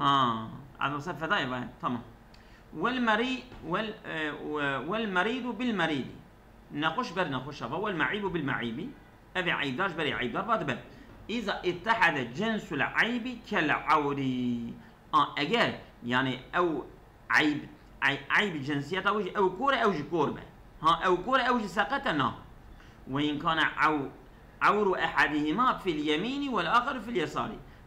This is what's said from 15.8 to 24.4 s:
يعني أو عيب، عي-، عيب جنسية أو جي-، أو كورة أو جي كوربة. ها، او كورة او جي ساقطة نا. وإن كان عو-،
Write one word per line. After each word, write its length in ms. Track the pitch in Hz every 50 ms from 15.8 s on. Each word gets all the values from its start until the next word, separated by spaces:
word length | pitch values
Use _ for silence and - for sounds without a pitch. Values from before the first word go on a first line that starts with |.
| - - - - 120
يعني 340 | 120 123 127 135 131 123 - - - -
أو 280 | 180 180 170 151 127 - - - - - - - - - -
عيب، 380 | - 127 156 151 147 - - - - - - - - -
عي-، 180 | 131 135 139 135 - -
عيب 340 | 151 175 208 202 165 147 131
جنسية 360 | 147 147 143 139 151 185 185
أو 220 | 190 202 202 208
جي-، 160 | 190 180 - 208
أو 200 | 196 185 180 185
كورة 180 | 262 277 269
أو 160 | - 233 208
جي 120 | 185 147 143
كوربة. 380 | - 170 165 139 120 - - - - - - - - - - 151
ها، 220 | 160 170 - -
او 120 | 185 180 170
كورة 240 | 165 233 262 262
او 160 | 240 247 247 240
جي 100 | 214 185
ساقطة 440 | - 220 202 - 269 277 - 233
نا. 220 | 170 147 131 113 - - - - - - - - - - - - - - - -
وإن 280 | 131 147 147 151 147 139
كان 200 | 156 170 160 160
عو-، 500 | 147 - - - 143 156 156 143 135 - - - - - - -